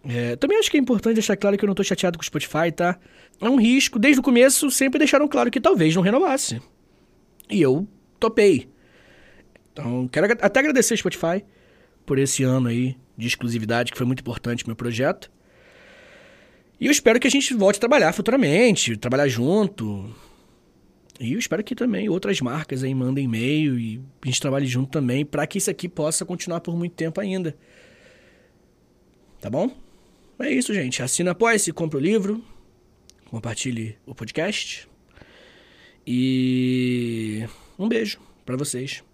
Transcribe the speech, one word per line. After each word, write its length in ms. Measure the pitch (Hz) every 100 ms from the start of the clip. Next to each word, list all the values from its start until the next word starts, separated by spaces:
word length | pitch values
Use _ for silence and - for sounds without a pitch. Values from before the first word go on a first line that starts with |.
| 131
É, 280 | 120 120
também 220 | 120 277 427
acho 140 | 392
que 60 | 302
é 20 |
importante 360 | 254 214 226
deixar 220 | 226 208 196
claro 200 | 202 202
que 60 |
eu 40 | 208
não 80 |
tô 80 | 190
chateado 340 | 196 185 180 170
com 60 |
o 20 |
Spotify, 460 | - 151 - 156 170
tá? 220 | 160 175 175 - - - _
É 100 | 220
um 100 | 269
risco. 400 | 220 262 - 226
Desde 200 | 262 269
o 40 |
começo, 480 | - 240 262 - 294
sempre 260 | - 269 277
deixaram 300 | 302 285 294
claro 240 | 262 240
que 100 | 247
talvez 340 | 330 294 160
não 60 | 165
renovasse. 600 | 185 247 359 262 - 113 - _ _ _ _ _ _ _ -
E 120 | 208
eu 260 | 139 139 202 _ _ _
topei. 500 | 226 226 208 143 - _ _ _ _ - - - _ _ _
Então, 360 | - 123 123 127
quero 180 | 151
agra-, 200 | 202 -
até 140 | 196 254
agradecer 340 | 294 262 220
ao 40 | 226
Spotify 460 | 185 - 165 185 - _ _ _ _ _
por 120 | - 135
esse 260 | 135 -
ano 260 | 131 131 120
aí 280 | 120 131 127 _ -
de 100 | 117
exclusividade, 640 | 123 120 117 110 117 117
que 60 | -
foi 100 | 123
muito 140 | 127
importante 420 | - 113 120 120
pro 60 | -
meu 60 |
projeto. 560 | 113 120 113 139 - - _ _ _ - - - - - - - - - _ _ _
E 60 |
eu 60 | 226
espero 280 | 294 - 233
que 80 | 262
a 40 |
gente 220 | 277 262
volte 240 | 240 196 202
a 20 |
trabalhar 320 | 233 285 165
futuramente, 840 | 175 214 269 170 165 247 180 - 107
trabalhar 300 | 123 131 143
junto. 840 | 117 127 202 202 - 110 101 101 113 - _ _ _ _ _ _ _ _ -
E 140 | 117
eu 60 | 190
espero 240 | - -
que 120 | 214
também 340 | 240 247 190 214
outras 320 | 180 202 180
marcas 420 | 123 143 156 131
aí 120 | 131
mandem 300 | 135 127 135
e-mail 540 | 131 113 123 151 151 123
e 220 | 113 113 135 _
a 20 |
gente 160 | 135 127
trabalhe 240 | 143 135
junto 240 | 135 123 135
também 340 | 160 127 131
pra 220 | 147 143
que 140 | 165 196
isso 100 | -
aqui 180 | - 175
possa 380 | - 151 160
continuar 360 | 185 175 - 170
por 140 | 170
muito 180 | 170 170
tempo 280 | - 165 160
ainda. 340 | 202 190 165 135 _ - - _ - - _ _ _ _ _ _ _ _ _ _ _ -
Tá 80 | 104
bom? 240 | 131 240 - - _ _ _ _ -
É 120 | 262
isso, 220 | 262 247
gente. 300 | 202 127 -
Assina, 280 | 127 - 180
apoia-se, 400 | 175 233 226 -
compra 280 | 160 160 147
o 20 |
livro, 420 | 156 220 196 214 - - _ _ _ _ - _ _
compartilhe 680 | 117 117 113 131 117 110 107 -
o 80 |
podcast. 760 | 123 110 - 170 - - - - _ _ - - - - - _ _ - _
E 1400 | - 123 131 127 127 127 127 127 123 123 120 113 107 107 113 - - -
um 100 | 208
beijo 320 | 226 208 - - _
pra 140 | - 127
vocês. 460 | 147 123 135 - _